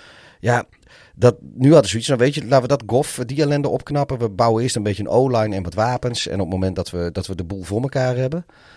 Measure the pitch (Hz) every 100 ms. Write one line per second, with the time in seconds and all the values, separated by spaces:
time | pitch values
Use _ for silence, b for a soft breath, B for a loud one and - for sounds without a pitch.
0 | B B B B - 123 - _ b b
1 | b - 120 - 139 - 135 156 - 113
2 | 117 113 127 147 113 135 120 139 107 120
3 | - - 120 127 147 143 143 127 - 143
4 | 139 127 117 92 117 113 127 110 104 101
5 | 101 113 135 117 107 98 90 101 113 123
6 | 127 117 - 95 87 92 95 92 - 87
7 | 85 95 92 92 85 98 90 104 135 135
8 | 127 123 131 165 - b b